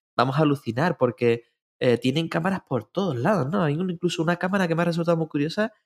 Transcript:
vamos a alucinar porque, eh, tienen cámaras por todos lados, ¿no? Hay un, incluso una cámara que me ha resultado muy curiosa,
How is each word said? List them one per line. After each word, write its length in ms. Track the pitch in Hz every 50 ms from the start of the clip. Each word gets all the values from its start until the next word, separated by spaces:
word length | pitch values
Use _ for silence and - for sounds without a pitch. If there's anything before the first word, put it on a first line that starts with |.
| _ _ _
vamos 220 | - 117 135 135 143
a 40 | 160
alucinar 540 | 147 143 139 - - 110 120 - 180 165
porque, 480 | - 131 120 117 - 123 120 117 117 - _ _ _ _ _ _ _ -
eh, 140 | 131 120
tienen 320 | 117 - 127 131 156 165 165
cámaras 320 | - 165 160 190 190 185 - _
por 160 | 185 165 - _
todos 260 | _ - 202 190 -
lados, 320 | 117 120 175 220 185 135 131
¿no? 120 | 165 208 180
Hay 120 | 151 143
un, 120 | 156 185 185
incluso 320 | 180 170 - 180 160 - 160
una 140 | 160 175
cámara 320 | 175 - 185 190 202 190 170
que 60 | 165
me 80 | 160 175
ha 40 |
resultado 300 | 170 165 170 170 165 170
muy 120 | 165 160 156
curiosa, 440 | - 151 143 160 170 - 214 220 - _ _